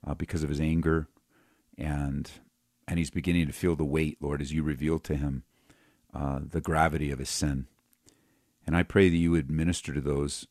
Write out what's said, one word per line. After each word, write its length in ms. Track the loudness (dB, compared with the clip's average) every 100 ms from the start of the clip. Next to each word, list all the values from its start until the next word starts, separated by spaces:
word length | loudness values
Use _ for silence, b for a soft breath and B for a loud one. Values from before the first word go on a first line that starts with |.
| -6
uh, 80 |
because 280 | -6 -4 -2
of 80 | -2
his 100 | 0
anger, 480 | 2 2 4 2 0 _ _ b b b b -10
and, 520 | -4 -2 -2 -4 -6 -12 _ _ _ _ -6
and 120 | -2
he's 120 | -2
beginning 360 | -2 0 2 2
to 60 |
feel 200 | 0 0
the 100 | 0
weight, 340 | 0 2 0 -2
Lord, 220 | -4 -4
as 100 | -2
you 100 | -2
reveal 360 | -2 -2 0 -2
to 180 | -2 -2
him, 280 | -2 -4 -8 b b b b b b
uh, 280 | -6 -4 -4
the 160 | -4 -6
gravity 500 | 0 2 4 2 -2
of 80 | -4
his 120 | -6
sin. 360 | -2 0 -2 -6 _ _ _ _ b b b b b -2
And 100 | 0
I 60 |
pray 280 | 2 6 6
that 60 | 6
you 160 | 4
would 180 | 2 0
minister 420 | 0 0 -2 -4
to 80 | -4
those 460 | -2 -2 -2 -6 -14